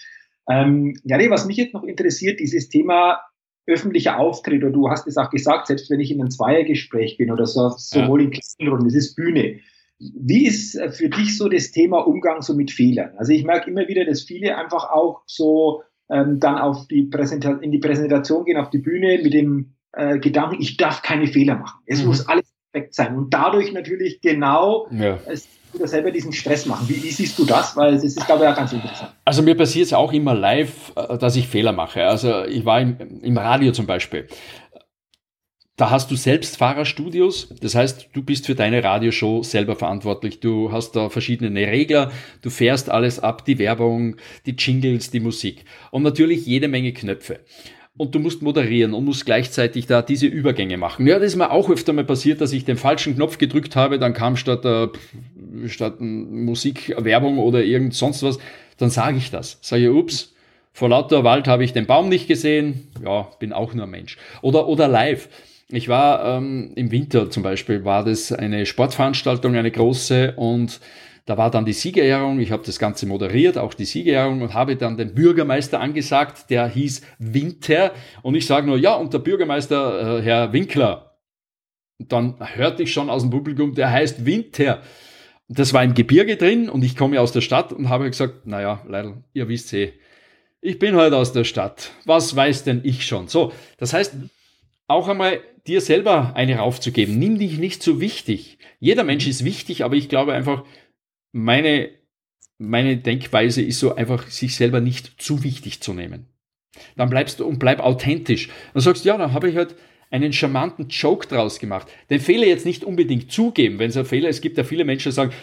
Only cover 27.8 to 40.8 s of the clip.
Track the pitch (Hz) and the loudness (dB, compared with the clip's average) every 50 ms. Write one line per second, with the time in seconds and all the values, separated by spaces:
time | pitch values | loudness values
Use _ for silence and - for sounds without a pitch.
27.8 | 147 147 143 139 147 143 139 - - - 156 151 156 147 143 143 131 123 127 113 | 4 4 4 4 2 0 -4 -2 0 2 4 6 6 4 4 2 -2 -4 -4 -6
28.8 | 110 - - - - - - _ - 139 143 147 160 165 165 165 160 131 156 165 | -8 -8 -12 -14 -16 -18 -12 _ 0 0 2 4 6 6 6 4 4 2 2 0
29.8 | 180 - - - 139 131 151 151 147 139 120 101 98 98 117 147 156 131 - - | 0 2 4 2 2 2 2 0 2 2 2 2 2 2 2 2 0 -2 -4 -14
30.8 | - - - - - - 120 120 127 120 123 127 127 - - 104 110 113 98 85 | -18 -14 -10 -8 -6 -6 -4 0 0 2 2 2 0 0 0 0 2 2 0 0
31.8 | 82 - - 92 85 92 110 101 - 120 113 92 95 - - 117 104 113 110 123 | -4 -4 -2 0 2 2 2 2 0 0 0 0 -2 -4 -4 -2 0 2 2 4
32.8 | 131 123 123 123 87 - 92 - - 123 123 110 101 113 127 135 135 123 - 120 | 2 0 -2 -4 -8 -16 -14 -8 -4 -2 0 0 2 2 2 4 4 2 2 0
33.8 | 104 95 92 90 - - 90 - - - - - - - - - - _ _ - | -2 -2 -2 -4 -4 -6 -8 -10 -10 -10 -16 -20 -20 -20 -20 -20 -20 _ _ -20
34.8 | _ _ _ _ _ _ _ _ _ _ _ _ _ _ _ _ _ _ _ - | _ _ _ _ _ _ _ _ _ _ _ _ _ _ _ _ _ _ _ 0
35.8 | 123 107 127 135 131 - 135 127 - 131 143 156 - - - - 131 127 139 147 | 0 2 2 2 0 0 -4 -2 0 2 0 0 0 -4 -4 0 0 0 0 0
36.8 | 151 - - - 151 175 170 175 180 190 185 - - - - - - 104 98 120 | -4 -4 -6 -6 -8 -4 0 2 2 2 0 -2 -10 -14 -14 -10 -6 -2 0 2
37.8 | 127 135 131 - - _ - 139 135 139 143 135 - - 131 131 107 107 120 123 | 0 0 -2 -8 -14 _ -10 -8 -4 -4 -4 -4 -2 -4 -2 0 0 0 2 2
38.8 | 104 95 98 110 113 113 110 - 113 107 110 117 113 - - 104 101 104 104 - | 2 0 0 2 0 0 0 0 0 0 0 -2 -2 -2 -2 -2 -2 -2 -4 -4
39.8 | - 82 98 101 101 104 98 - - 107 - - - 113 113 110 110 104 110 113 | -4 -4 -4 -4 -4 -6 -6 -6 -6 -10 -8 -4 -2 -2 0 0 -2 -2 -4 -6